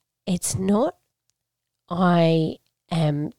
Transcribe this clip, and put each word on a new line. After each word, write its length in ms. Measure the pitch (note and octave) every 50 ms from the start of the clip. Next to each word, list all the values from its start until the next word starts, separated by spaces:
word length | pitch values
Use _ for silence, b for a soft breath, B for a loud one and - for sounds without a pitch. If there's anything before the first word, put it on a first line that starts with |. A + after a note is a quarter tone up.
| _ _ _ _ _
it's 300 | - F3+ F3 - - -
not, 400 | - F#3+ F#3+ G3+ G#3 B3+ D#4 - _ _ _ _ _ _ _ _ _ _ _ _ _ _ _ _ _ _ _
"I 720 | - E3+ F#3 F3 F3 E3+ E3 E3 E3 D#3+ D#3+ D#3 - - _ _ _ _ _ _
am 420 | - D#3+ D#3+ D3+ D3 D3 D3 - -